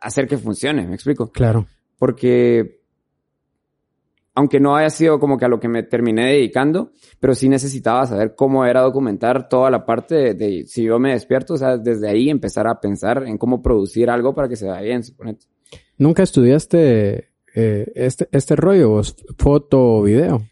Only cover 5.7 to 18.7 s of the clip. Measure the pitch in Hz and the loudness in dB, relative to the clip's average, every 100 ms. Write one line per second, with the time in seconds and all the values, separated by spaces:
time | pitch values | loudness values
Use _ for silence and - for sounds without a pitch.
5.7 | 117 - 117 117 110 127 143 117 127 143 | -4 -4 -2 0 0 2 2 2 0 0
6.7 | 175 240 _ _ _ 131 123 131 135 139 | -2 -6 _ _ _ 0 2 2 0 -2
7.7 | 135 113 123 131 101 110 - 139 135 123 | -6 -2 0 0 -2 -4 0 0 2 2
8.7 | 127 131 131 123 98 117 131 127 131 131 | 2 2 0 -4 -2 -2 -2 0 0 2
9.7 | 120 - 131 - 160 127 92 107 87 - | 0 -2 -4 -2 0 0 0 -4 -4 -6
10.7 | 120 110 117 135 120 - 131 127 156 131 | -4 0 0 0 -2 -2 -2 -2 -4 -2
11.7 | 123 117 113 104 104 139 147 101 - 113 | -2 -2 -2 -2 0 0 -2 -4 -4 -4
12.7 | 110 101 98 101 131 131 107 120 123 127 | -4 -6 -4 -4 -4 -6 -4 -2 -2 0
13.7 | 110 98 113 120 120 123 147 131 117 95 | 0 0 0 0 0 -2 -2 -4 -6 -8
14.7 | 92 107 123 117 - 113 107 _ _ _ | -6 -6 -6 -8 -14 -14 -14 _ _ _
15.7 | - _ - 143 175 185 143 120 147 - | -20 _ 0 2 4 2 4 4 4 2
16.7 | 170 151 113 101 107 - _ _ 113 113 | 2 4 2 0 -4 -10 _ _ -4 -2
17.7 | 104 120 - 127 - - 143 - 151 180 | -2 -6 -4 -4 -4 -2 -2 0 0 2